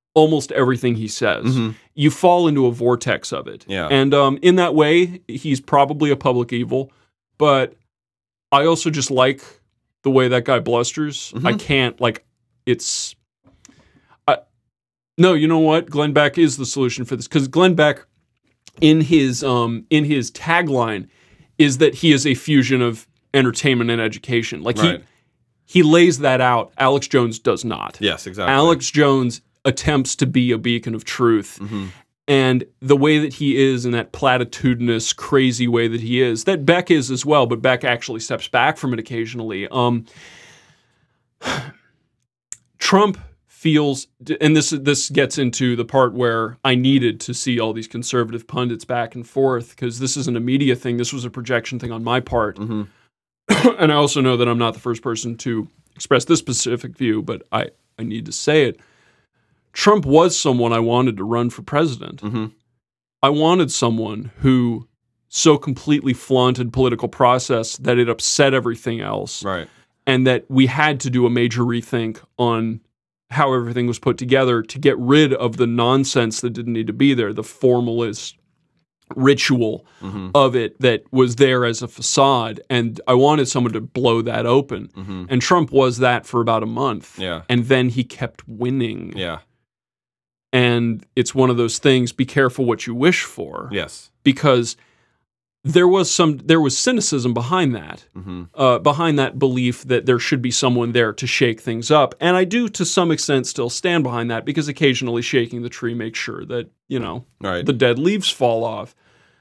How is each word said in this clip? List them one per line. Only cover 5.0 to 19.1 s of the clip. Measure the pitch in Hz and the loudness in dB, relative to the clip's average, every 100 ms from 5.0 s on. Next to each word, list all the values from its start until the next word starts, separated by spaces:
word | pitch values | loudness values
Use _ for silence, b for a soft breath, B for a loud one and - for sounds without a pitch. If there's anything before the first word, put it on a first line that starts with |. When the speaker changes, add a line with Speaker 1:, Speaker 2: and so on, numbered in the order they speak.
| 180 180 - | 2 -4 -14
Speaker 1:
he's | 117 160 131 | -10 -4 -4
probably | - 143 139 151 151 | 0 2 2 0 0
a | 139 | 0
public | 139 123 120 | 0 -2 -2
evil. | 120 123 131 135 _ _ _ _ - | -6 -4 -6 -6 _ _ _ _ 0
But | 151 135 127 - _ _ _ _ _ _ _ | 2 4 0 -6 _ _ _ _ _ _ _
I | 139 160 | 2 4
also | 165 165 | 2 0
just | 151 131 | -2 -2
like | 127 131 139 - _ _ _ _ _ | 2 2 0 -12 _ _ _ _ _
the | 139 | -2
way | 131 123 | 0 0
that | 123 120 | 0 0
guy | 120 | -2
blusters. | 85 120 120 156 147 135 - | 0 -2 -2 -4 -8 -8 -12
Speaker 2:
Mm-hmm. | 117 180 | -4 -4
Speaker 1:
I | |
can't, | 208 - 135 123 - | -4 -2 0 0 -2
like, | 120 - - _ _ _ - | -4 -4 -14 _ _ _ -4
it's, | 117 - - - - _ _ _ _ b b b b b b - | -4 -4 -8 -10 -16 _ _ _ _ b b b b b b -2
I, | - - _ _ _ _ _ _ - | -2 -4 _ _ _ _ _ _ 2
no, | 180 | 4
you | 160 156 | 4 2
know | 165 | 4
what? | 156 160 170 | 4 2 0
Glenn | 147 147 | -2 0
Beck | 143 147 170 | 2 2 4
is | 156 127 | 2 2
the | 123 | -6
solution | 139 127 123 120 | -2 -2 -2 -8
for | 120 | -8
this. | - | -4
'Cause | 151 135 | -2 0
Glenn | 160 185 170 | 2 4 4
Beck, | 151 - _ _ _ _ _ _ _ - | 2 0 _ _ _ _ _ _ _ 2
in | 156 160 | 4 4
his, | 143 | 4